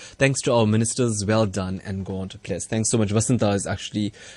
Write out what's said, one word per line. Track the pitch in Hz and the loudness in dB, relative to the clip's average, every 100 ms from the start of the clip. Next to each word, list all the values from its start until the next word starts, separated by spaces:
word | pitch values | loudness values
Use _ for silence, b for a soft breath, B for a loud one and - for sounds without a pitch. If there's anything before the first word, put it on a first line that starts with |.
| B B | B B
Thanks | 139 135 | 0 2
to | 143 | 2
our | 120 107 | 4 4
ministers. | 107 113 - 120 104 101 | 4 2 0 0 0 0
Well | 110 107 | 2 2
done | 98 92 92 - | 0 -4 -6 -8
and | 98 95 | -8 -6
go | 95 | -8
on | 95 | -8
to | - | -12
players. | - 87 - | -8 -6 -4
Thanks | 110 107 | -2 0
so | 117 | 2
much. | 104 | 2
Vasanta | 110 - 120 104 101 | 2 2 2 2 0
is | - | -2
actually | 104 - 104 104 B B | -6 -4 -4 -4 B B